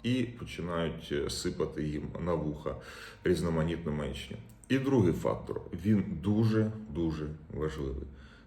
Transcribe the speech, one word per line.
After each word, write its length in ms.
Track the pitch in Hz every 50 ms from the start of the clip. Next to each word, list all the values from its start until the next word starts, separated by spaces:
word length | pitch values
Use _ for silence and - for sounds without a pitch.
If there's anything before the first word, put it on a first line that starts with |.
| -
і 200 | 117 123 127 117
починають, 880 | 113 - - - - - - 82 87 85 82 82 78 73 - - - 73
е, 180 | 71 69 -
сипати 520 | - - - 90 - - 85 78 - 76 76
їм 200 | 76 76 73 - - - - -
на 100 | 85 85
вуха 420 | 80 76 76 76 76 - 71 69 - - - - - - - - - -
різноманітну 680 | - 90 80 80 85 82 80 78 82 82 80 - 76 73
маячню. 440 | 76 73 67 67 - - - - - - - - - - -
І 100 | 127 135
другий 340 | 131 135 135 123 95 85 78
фактор, 480 | - 55 55 53 - - - - - - - - 87 -
він 200 | 104 110 101 90 - - 78 78
дуже-дуже 1040 | 101 104 107 113 110 107 110 110 107 - - - - 73 82 85 82 78 78 78 76 78 - - - -
важливий. 520 | 69 76 78 - 73 71 67 67 69 69 - - - - - - - -